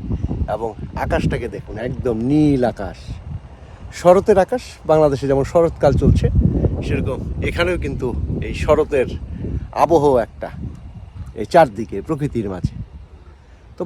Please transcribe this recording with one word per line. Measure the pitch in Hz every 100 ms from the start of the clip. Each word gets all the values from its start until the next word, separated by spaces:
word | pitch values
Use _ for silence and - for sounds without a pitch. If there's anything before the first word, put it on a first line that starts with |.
| - - - - - 107
এবং | 113 104 - 131
আকাশটাকে | 135 160 - 135 117 98
দেখুন | - 107 123
একদম | 127 123 110 120
নীল | 151 151 135 120
আকাশ, | 98 95 - - - - - - - - - - -
শরতের | 170 185 190 190 185
আকাশ। | 247 - - -
বাংলাদেশে | 156 151 135 135
যেমন | 139 135
শরৎকাল | 175 165 - 156 135
চলছে, | 139 - 131 - - - - - -
সেরকম | - - 127 - - -
এখানেও | 165 180 175 143
কিন্তু | 135 127 107 - - 139
এই | - -
শরতের | 151 151 139 123 - - - - - - -
আবহ | 143 165 143 123 107
একটা | - 90 - - - - - - - - -
এই | 104
চারদিকে | 175 147 104 95 98 95
প্রকৃতির | 151 143 120 101
মাঝে। | 90 - - - - - - - - - - -
তো | -